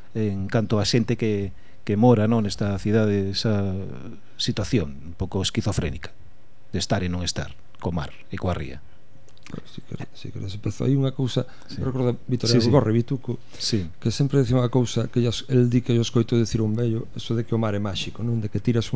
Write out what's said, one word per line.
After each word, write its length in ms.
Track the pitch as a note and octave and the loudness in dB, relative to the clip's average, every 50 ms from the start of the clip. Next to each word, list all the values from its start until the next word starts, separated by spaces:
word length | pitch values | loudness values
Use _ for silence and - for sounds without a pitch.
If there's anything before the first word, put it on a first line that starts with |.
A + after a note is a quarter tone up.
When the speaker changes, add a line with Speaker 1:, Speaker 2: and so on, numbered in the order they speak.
| - - - A2+ | -12 -8 -4 -2
Speaker 1:
en 320 | G#2+ G#2 G2 G2 F#2+ G2+ | -2 -2 0 -2 -4 0
canto 320 | - A2+ G#2+ F#2+ A2+ G#2 | 2 2 2 4 2 2
a 40 | G2 | 2
xente 280 | - - A#2+ G#2+ A2+ A#2 | 4 4 2 4 2 0
que, 400 | - A#2 A2 G#2 G2+ G2 F#2+ - - - - - - - | 0 2 0 0 0 0 -4 -6 -8 -12 -12 -12 -8 -2
que 80 | - G2+ | 0 4
mora, 320 | G#2 A#2+ B2 A#2+ G#2 G#2+ | 6 8 8 8 8 6
non, 160 | A2 A#2 A2+ | 4 4 4
nesta 320 | G#2 G2+ - - G#2+ G2+ G2 F#2 | 2 0 0 0 0 0 0 0
cidade, 480 | G2+ G#2 G#2+ A2+ G#2+ G#2 G2+ G2+ G2 G2 F#2+ | 0 2 4 4 4 4 4 2 2 0 -2
esa 360 | - - A2+ G#2+ G2+ G2 G2 F#2 F#2+ F#2+ F#2 - - E2 A2+ - - - - - - | 0 0 2 2 2 0 0 -2 -4 -6 -8 -10 -10 -10 -10 -12 -10 -12 -12 -8 -4
situación 600 | - B2+ - - F#2+ - - G#2+ D#2 C#2+ C#2 C#2+ C#2+ E2+ | -2 -2 0 -2 -2 0 2 0 0 0 -6 -8 -10 -10
un 40 | E2+ | -6
pouco 280 | - F#2+ F#2 - F#2+ | -6 -6 -2 -2 -2
esquizofrénica 680 | - - - A2 - G#2 F2+ - F2 D#2+ C#2 - - - - - - - - - - - - - - - | -2 0 -2 0 0 0 0 0 -2 -2 -4 -4 -8 -10 -10 -10 -12 -12 -12 -12 -12 -12 -12 -12 -10 -6
de 60 | - F2+ | -4 -4
estar 220 | - - A2+ G2+ F#2 | -2 0 0 0 0
e 60 | F2 | -2
non 100 | F2 F2 F2 | -2 -2 -2
estar 260 | D#2+ - - - - - - - - - - | -4 -4 -4 -6 -6 -8 -10 -12 -12 -10 -6
co 80 | - F#2 | -4 -2
mar 220 | F2 E2 D2 - - - - - | -2 -2 -4 -4 -8 -10 -10 -8
e 40 | F#2+ - | -6 -2
coa 160 | - F2+ E2+ | -2 -2 -2
ría. 240 | D#2 D2 B1 C2 - - - - - - - - - - - - - - - | -2 -4 -8 -8 -10 -10 -10 -12 -12 -12 -12 -12 -12 -12 -12 -12 -12 -10 -8
Speaker 2:
Pero 140 | - - - - | -8 -8 -8 -8
si 140 | - - - | -10 -10 -8
queres, 240 | - - - - - - | -8 -8 -8 -8 -10 -10
si 100 | - - G2+ | -10 -10 -10
queres 220 | G2 G2+ G2+ F#2+ F#2+ | -8 -6 -6 -6 -6
empezar, 300 | G#2 - G#2+ - - A#2+ B2+ | -4 -4 -4 -2 0 0 2
hai 80 | C#3 | 2
unha 160 | C#3 C3+ C3 | 2 2 0
cousa, 320 | B2+ - C3 A#2+ - B2+ - - - - - - | 0 0 -2 0 0 -2 -2 -2 -8 -12 -12 -10
Speaker 1:
Sí. 140 | - - | -6 -4
Speaker 2:
recorda 340 | C3 C3 B2+ B2+ B2 A#2+ A#2+ - - - | -4 -2 -2 0 0 0 0 -2 -2 -2
Vitoria 260 | B2+ A#2+ - A2+ A#2+ | -2 0 2 4 4
Speaker 1:
Sí, 60 | A#2+ A2+ | 6 6
sí. 60 | A#2+ | 6
Speaker 2:
Gorri, 220 | C3+ C#3 A2 A2 A2 | 6 6 6 6 4
Vituco, 400 | A#2 A#2+ - C#3+ B2+ - A#2+ A#2+ - - - - - | 2 2 0 -2 -4 -4 -6 -6 -6 -8 -12 -10 -6
Speaker 1:
Sí. 260 | - - A#2+ G2+ F2 D#2+ - - | -2 0 0 0 0 -2 -8 -4
Speaker 2:
que 80 | - A#2 - | -2 -2 0
sempre 260 | - C#3+ C3 C#3 C#3+ | 2 0 4 4 4
dicía 160 | B2+ A2 B2+ | 4 4 4
unha 160 | B2+ B2 A#2 | 2 2 4
cousa 380 | - B2+ A#2+ - - A#2 A2+ - | 2 2 2 2 0 -2 -2 0
que 80 | - B2 | 0 2
ya 80 | A#2+ A#2 A2 | 2 2 0
s-, 100 | - - - | -2 -2 2
el 160 | C3 B2 B2 A#2+ | 4 4 6 6
di 140 | B2 B2 A2+ | 4 2 2
que 80 | - | 4
yo 80 | A#2+ A#2 | 2 2
escoito 380 | A#2 - - A#2+ A2+ - B2 A#2 | 2 4 4 2 2 4 4 2
dicir 240 | A2+ - - A2 A2 | 2 2 2 0 2
un 80 | G#2+ | 2
vello, 380 | G#2+ A#2 B2 A#2 A2 A2+ - - | 0 0 0 0 0 -2 -4 -6
eso 240 | - A#2+ - - A#2 | -8 -8 -4 -2 -2
de 80 | A#2 A#2 | -2 0
que 80 | - | 0
o 80 | A#2 A2 | 0 0
mar 140 | A2+ G#2+ G#2 | 2 0 0
é 60 | G2+ | 0
máxico, 400 | G#2 G2+ F#2+ - - A2+ - - A2+ | -2 -2 -4 -4 -6 -6 -6 -4 -2
non? 160 | A#2 A#2 A2+ | -2 0 0
De 80 | G#2+ G#2 | -2 -2
que 140 | - G2+ | -4 -2
tiras 260 | - B2 A#2 A#2 G#2+ - - | 0 2 2 2 2 2 2